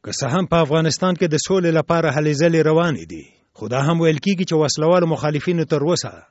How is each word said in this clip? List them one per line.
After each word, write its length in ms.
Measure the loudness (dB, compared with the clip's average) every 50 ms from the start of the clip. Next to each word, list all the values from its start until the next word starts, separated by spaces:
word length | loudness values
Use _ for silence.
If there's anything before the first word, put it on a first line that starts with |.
| -10
که 60 | -10 -8 -6
څه 80 | -4 -2 0
هم 80 | -2 0
په 100 | 0 2 0 2
افغانستان 480 | 2 2 0 0 0 -2 0 -2 -2 0 0
کې 80 | 0
د 100 | 0 0 -2 -2
سولې 240 | 0 0 0 2 2 0 0
لپاره 340 | 0 0 0 0 0 0 0
هلې 180 | 0 0 0 0 2
ځلې 200 | 2 2 4 2 2 4
روانې 340 | 2 2 2 0 -4 -6 -8 -14
دي، 140 | -14 -16 -16 -20 _ _ _ _ _ -14
خو 100 | -8 -4
دا 120 | -2 0
هم 180 | 0 0 0 2
ویل 240 | 2 2 0 2 0
کیږي 200 | -2 -2 -2 -2
چې 80 | 0 0
وسلوالو 580 | 0 0 0 0 0 2 2 4 4 2 0 -2
مخالفینو 560 | -2 -2 -4 -4 -2 -2 -2 -2 -2 0 -2 -2
تر 80 | 0
اوسه 300 | 0 0 -2 -2 -4 -10 -14 -18 -20 _